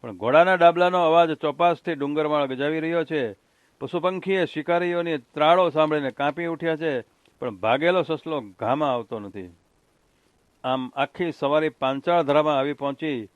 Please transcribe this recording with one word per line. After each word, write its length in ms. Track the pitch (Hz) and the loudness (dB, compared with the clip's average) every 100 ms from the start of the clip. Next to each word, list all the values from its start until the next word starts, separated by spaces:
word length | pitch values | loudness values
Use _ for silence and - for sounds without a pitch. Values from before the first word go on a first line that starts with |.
પણ 160 | 120 95 | -12 -6
ઘોડાના 380 | 107 147 180 | 2 4 6
ડાબલાનો 520 | 185 170 170 180 180 165 | 6 6 6 2 2 4
અવાજ 260 | 165 170 | 4 4
ચોપાસથી 640 | 151 156 143 175 165 - | 2 -4 0 0 0 -4
ડુંગરમાળ 520 | 156 143 147 151 151 139 | -6 -4 -2 0 0 -2
ગજાવી 340 | 131 143 160 | -2 -4 -4
રહ્યો 240 | 160 170 | -2 -4
છે. 320 | 156 156 120 101 _ _ _ _ | -2 -4 -4 -8 _ _ _ _
પશુપંખીએ 640 | 135 175 175 185 185 190 | -8 -4 -2 -4 -4 -2
શિકારીઓની 760 | 165 - 151 170 175 175 170 156 | -2 -4 -2 0 0 -2 -2 -6
ત્રાળો 520 | - - 151 175 175 | -8 0 4 6 4
સાંભળીને 400 | 147 156 151 139 | 2 2 2 -2
કાંપી 360 | 120 143 151 170 | -2 -4 -2 -6
ઉઠ્યા 300 | 160 165 160 | -4 -4 -2
છે, 240 | 160 131 - _ _ _ | -2 -4 -8 _ _ _
પણ 180 | 127 101 | -10 -4
ભાગેલો 460 | 107 127 160 185 | 0 2 2 2
સસલો 380 | 139 160 - 151 | 0 -4 -4 -8
ઘામાં 520 | 107 95 110 139 151 | -8 -8 -2 0 0
આવતો 260 | 123 110 117 | -2 -4 -10
નથી. 320 | 101 101 90 87 _ _ _ _ _ _ _ _ _ _ | -10 -12 -16 -18 _ _ _ _ _ _ _ _ _ _
આમ 280 | 127 131 127 - | -4 -4 -4 -4
આખી 360 | 139 - 175 | -6 -2 -6
સવારી 360 | 147 139 151 156 | -2 0 2 0
પાંચાળ 540 | - 131 135 135 175 | -2 -4 -2 0 0
ધરામાં 360 | 143 143 151 143 | 4 2 4 0
આવી 140 | 139 | -2
પહોંચી. 560 | 143 139 139 160 131 104 | -4 -6 -6 -4 -6 -8